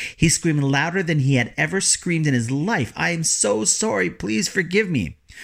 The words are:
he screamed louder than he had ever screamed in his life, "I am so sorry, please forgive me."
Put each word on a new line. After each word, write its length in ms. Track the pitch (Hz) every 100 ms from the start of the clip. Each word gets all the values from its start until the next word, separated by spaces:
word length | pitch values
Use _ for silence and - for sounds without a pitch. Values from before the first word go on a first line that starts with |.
| - -
he 140 | 160
screamed 340 | - 170 151
louder 400 | 139 139 160 185
than 160 | 170 156
he 160 | 135 131
had 180 | 117 -
ever 260 | 156 190
screamed 440 | - - 180 165 151
in 80 |
his 160 | 123 113
life, 440 | 139 180 214 110 -
"I 160 | 170
am 120 | 170
so 400 | 160 - 214 214
sorry, 460 | 214 - 220 208 180
please 380 | - 202 214 190
forgive 420 | 196 170 190 208
me." 280 | 143 80 - - -